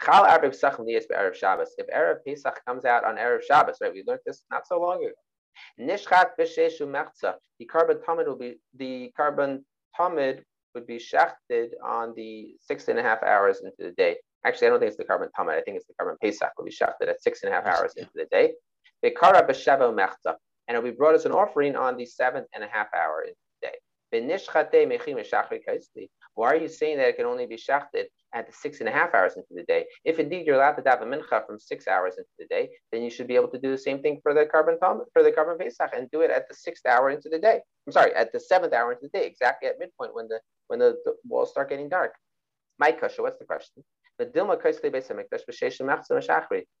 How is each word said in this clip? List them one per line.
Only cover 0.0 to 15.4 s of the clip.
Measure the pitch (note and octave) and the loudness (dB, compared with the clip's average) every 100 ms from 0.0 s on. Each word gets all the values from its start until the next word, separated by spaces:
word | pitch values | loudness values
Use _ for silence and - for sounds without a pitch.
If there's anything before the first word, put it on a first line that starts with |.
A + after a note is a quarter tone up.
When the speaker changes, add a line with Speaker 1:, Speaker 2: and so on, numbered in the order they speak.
Speaker 1:
Chal | - F3+ G3 | 4 8 8
Arab | E3 C#3+ | 6 4
Pesachim | - C#3 C3+ | 2 -2 0
Niyas | A2+ A2+ - | -4 -4 -2
Be'erev | - F#2+ F2+ | -2 -2 0
Shabbos. | F#2+ F2+ E2 - | 0 0 -4 -8
If | G2 | -6
Erev | C3 E3 D#3 C#3 | 0 0 0 -6
Pesach | C#3+ C3+ - - | -8 -8 -8 -10
comes | B2+ | -4
out | B2 A#2+ G#2+ | 0 2 0
on | G#2+ | -2
Erev | A#2 A#2 | 0 -2
Shabbos, | - C#3+ - - | 4 4 4 0
right, | G2+ | -6
we | F#2+ G2+ | -6 -6
learned | B2+ - | -6 -8
this | C#3 _ | -14 _
not | B2+ - | -10 -4
so | F3 | -2
long | F3 F3+ B2+ | -2 -2 -6
ago. | - _ _ _ - - - | -8 _ _ _ -20 -20 -10
Nishchat | B2+ G3+ - F3+ F3+ - | -6 -6 4 4 4 2
B'Sheish | E3 - E3 D#3+ | -2 2 0 0
U'Mechza, | C#3+ C#3 - _ G2 - _ _ | -8 -6 -8 _ -6 -6 _ _
the | A2+ | -4
carbon | E3 E3 D3+ | 0 2 0
tamid | - E3 D3+ | -2 -2 -2
will | B2+ | -4
be, | B2 A#2 _ B2+ | -10 -14 _ -12
the | C3 B2+ B2 - | -10 -10 -10 -2
carbon | D3 C#3+ C#3 C3+ - _ _ - | -2 0 -2 -4 -12 _ _ -2
tamid | F3+ D#3+ C3+ C3 _ _ _ A#2+ | -2 0 -2 -4 _ _ _ -16
would | A#2+ | -12
be | A#2 | -14
shechted | - - E3 - _ A#2 A#2 - | -2 2 2 0 _ -4 -2 -8
on | A#2 A#2 A#2 A#2 | -6 -4 -6 -10
the | A2 A2 A2 - | -14 -14 -16 -20
six | _ C#3+ - | _ -8 -2
and | A#2 | 0
a | |
half | A#2+ A2 | 0 0
hours | - G2+ G2 F#2+ | 4 4 4 0
into | F#2+ - | -6 -12
the | F2+ | -12
day. | F2 F2 E2+ - _ A2+ | 0 0 0 -10 _ -4
Actually, | A#2+ A#2+ | 2 4
I | |
don't | A#2+ | 4
think | A#2 | 2
it's | - | -2
the | - | -2
carbon | F#2 D#2+ | -2 -2
tamid. | - | -4